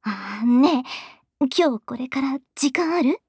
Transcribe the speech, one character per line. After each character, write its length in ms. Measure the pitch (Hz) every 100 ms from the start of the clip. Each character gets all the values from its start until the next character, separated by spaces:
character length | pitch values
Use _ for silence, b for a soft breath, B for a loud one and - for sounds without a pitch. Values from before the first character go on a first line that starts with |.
あ、 380 | 220 196 196 208
ね 400 | 233 240 302 277 254 B B B _ _
え、 60 | 269
今 320 | - 330 220
日 80 | -
こ 100 | 240
れ 120 | 254
か 140 | 269
ら 160 | 269 269 _ -
時 160 | 285
間 240 | 294 330 349
あ 60 |
る？ 200 | 262 403